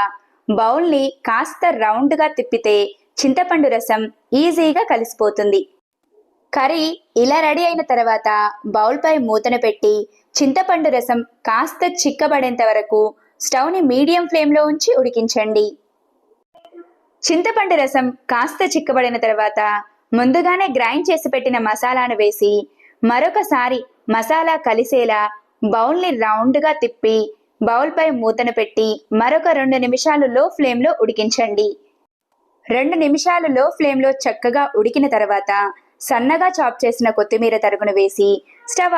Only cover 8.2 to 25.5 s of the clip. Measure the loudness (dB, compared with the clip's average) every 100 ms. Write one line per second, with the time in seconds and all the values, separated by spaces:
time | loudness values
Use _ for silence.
8.2 | 0 0 0 -4 -4 0 0 0 0 0
9.2 | 0 0 0 0 0 0 0 0 -2 _
10.2 | _ -2 0 0 0 0 0 0 0 -4
11.2 | -4 _ -4 -2 -2 -2 -4 -2 -4 -2
12.2 | 0 0 0 0 2 2 0 0 0 -2
13.2 | _ _ -4 -2 0 0 2 2 2 2
14.2 | 0 0 2 2 2 0 2 2 2 0
15.2 | -2 -2 0 0 0 -4 _ _ _ _
16.2 | _ _ _ _ -20 -20 -20 _ _ _
17.2 | -4 -2 0 -2 0 0 0 0 -2 -6
18.2 | -4 -2 -2 -2 -4 -2 -2 0 0 0
19.2 | 0 0 0 0 -2 -2 -6 _ _ 0
20.2 | 2 2 0 0 0 0 -2 -2 0 -2
21.2 | -2 -4 -2 -2 -2 -2 -2 -2 0 2
22.2 | 0 2 0 0 -4 _ _ _ 0 2
23.2 | 0 0 0 0 0 -4 -6 _ -4 -2
24.2 | 0 0 0 0 0 0 2 0 2 0
25.2 | -2 -6 _